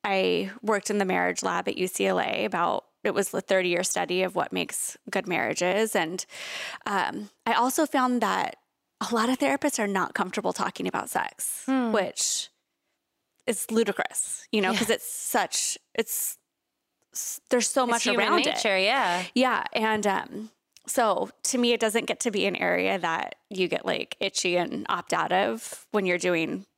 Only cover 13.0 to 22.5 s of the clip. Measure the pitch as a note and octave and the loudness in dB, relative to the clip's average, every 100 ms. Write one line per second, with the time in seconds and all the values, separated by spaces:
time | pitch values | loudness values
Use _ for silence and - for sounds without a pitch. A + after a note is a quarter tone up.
13 | _ _ _ _ - A3 - A3+ G#3 - | _ _ _ _ -6 -4 -2 0 0 0
14 | - - - - - A3 F#3+ G3 A3 - | -4 -4 -6 -8 -2 0 2 2 0 0
15 | - - - A#3+ F3+ - - - _ - | -2 -8 -2 0 0 0 -2 -4 _ -4
16 | A3 - - - _ _ _ _ _ _ | -2 -2 -4 -8 _ _ _ _ _ _
17 | _ - - - _ B3 - C#4 B3 A#3 | _ -10 -8 -10 _ 0 2 2 2 2
18 | B3 G3+ G#3+ E4+ - - A3 F#3+ G3 C4+ | 2 2 4 4 2 0 2 2 4 4
19 | G3+ F3 F3+ A#3+ B3+ G#3 - - A3 G#3+ | 2 0 0 2 4 2 -2 0 2 2
20 | G#3 F#3+ - - A3 _ _ - - - | 2 0 -4 -12 -14 _ _ -18 -4 2
21 | A3 F#3 G3 - - B3 A#3+ A#3 A3 A3 | 4 2 -2 -4 -2 2 2 4 2 2
22 | A#3 A3+ A#3+ G3+ F#3+ | -2 -2 -2 0 0